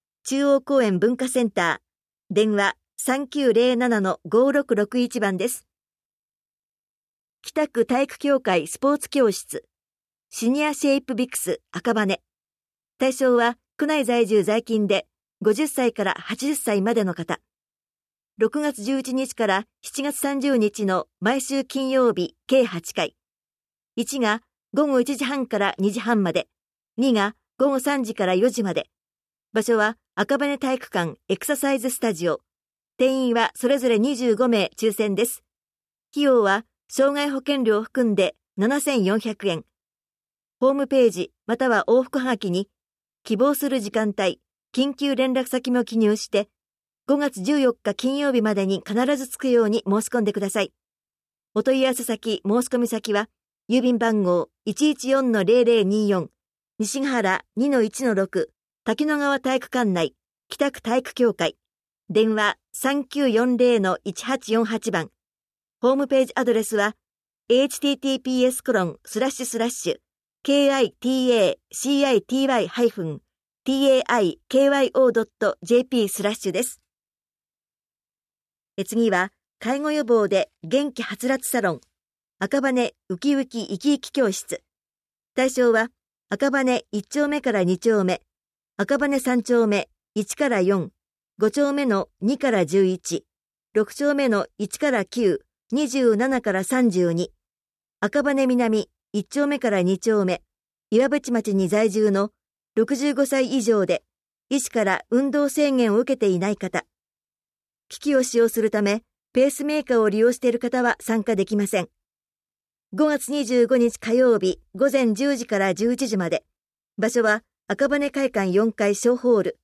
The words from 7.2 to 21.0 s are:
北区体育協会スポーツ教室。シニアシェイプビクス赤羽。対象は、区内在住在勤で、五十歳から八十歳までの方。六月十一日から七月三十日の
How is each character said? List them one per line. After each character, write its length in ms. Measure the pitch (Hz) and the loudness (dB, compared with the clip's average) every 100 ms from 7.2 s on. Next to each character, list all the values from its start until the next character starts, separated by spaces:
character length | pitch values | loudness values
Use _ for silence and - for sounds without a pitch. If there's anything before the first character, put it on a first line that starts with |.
| _ _ | _ _
北 260 | - - 302 | -8 -4 -2
区 180 | 233 226 | 0 0
体 180 | 247 | 0
育 140 | 269 - | -2 -2
協 220 | 285 269 | 0 0
会 260 | 240 180 151 | 2 0 -2
ス 120 | - | -2
ポ 160 | 269 | 0
ー 40 | 294 | 0
ツ 100 | - | -2
教 220 | 277 233 | 2 2
室。 340 | 190 - - - _ _ _ _ _ _ | 0 -8 -14 -14 _ _ _ _ _ _
シ 200 | - 226 | -4 -2
ニ 140 | 277 | 0
ア 100 | 302 | -2
シ 140 | 285 285 | 0 0
ェ 60 | |
イ 80 | 277 | 0
プ 120 | 269 | -2
ビ 140 | 226 254 | -4 -4
ク 80 | - | -6
ス 240 | - - _ | -6 -6 _
赤 220 | 175 233 | -6 -2
羽。 260 | 220 196 190 _ _ _ _ _ _ _ - | 0 0 -2 _ _ _ _ _ _ _ -4
対 140 | 262 | -2
象 200 | 254 262 | 2 2
は、 220 | 240 233 240 _ - | 4 2 -2 _ -6
区 80 | 294 | -2
内 180 | 311 | 0
在 220 | 247 240 226 | 0 0 2
住 180 | 214 | 2
在 180 | 180 220 | 2 -2
勤 240 | 233 220 202 | -2 -2 0
で、 200 | 196 - _ _ _ | 0 -4 _ _ _
五 140 | 214 | 0
十 140 | 214 302 | 2 0
歳 260 | - 247 | 0 -2
か 100 | 233 | 0
ら 100 | 196 - | -4 -4
八 280 | - 220 277 | -8 -6 -4
十 60 | |
歳 280 | 294 - 202 | -4 -2 0
ま 100 | 196 | 0
で 100 | 226 | 0
の 120 | 190 | 0
方。 260 | 175 165 - _ _ _ _ _ _ _ _ _ - | -4 -6 -8 _ _ _ _ _ _ _ _ _ -4
六 240 | 220 294 | -2 -2
月 240 | 302 254 | -4 -4
十 140 | 208 269 | -4 -4
一 160 | 262 | -4
日 180 | 254 262 | -4 -4
か 140 | - 220 | -2 -2
ら 180 | 190 214 _ | -2 -4 _
七 220 | - - | -14 -8
月 160 | 277 - | -6 -4
三 200 | 277 277 | -4 -2
十 200 | 277 254 | 0 2
日 260 | 208 214 | 0 0
の 220 | 196 185 | -2 -2